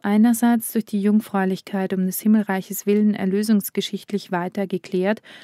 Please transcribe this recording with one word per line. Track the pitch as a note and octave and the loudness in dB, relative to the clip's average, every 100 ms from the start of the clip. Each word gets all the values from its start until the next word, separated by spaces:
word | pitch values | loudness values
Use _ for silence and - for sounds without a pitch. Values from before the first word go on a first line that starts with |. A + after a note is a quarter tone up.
einerseits | G3+ G#3+ A#3 A#3 A#3 A#3 - | 2 4 4 4 2 2 0
durch | A3+ G#3+ | -4 -4
die | G#3 | -2
Jungfräulichkeit | G3+ G#3+ - G3 F#3+ F#3 - G3 F#3+ | 2 2 2 0 -2 -2 -4 -4 -2
um | F#3+ F#3 | -2 -2
des | - | -2
Himmelreiches | G#3+ A3 G3+ F#3+ - F#3+ G3+ | 2 2 2 -4 -6 -6 0
willen | G#3 G#3+ | 2 2
erlösungsgeschichtlich | G3+ G3 G3 G#3+ G#3 - - - G3 - G3+ - | 0 -2 0 2 2 0 -4 -6 -8 -6 -8 -4
weiter | F3+ F3 G3+ G3 | -4 -4 -4 -4
geklärt | F#3 - F#3 F#3 A3 - - | -6 -4 -2 0 -2 -6 -20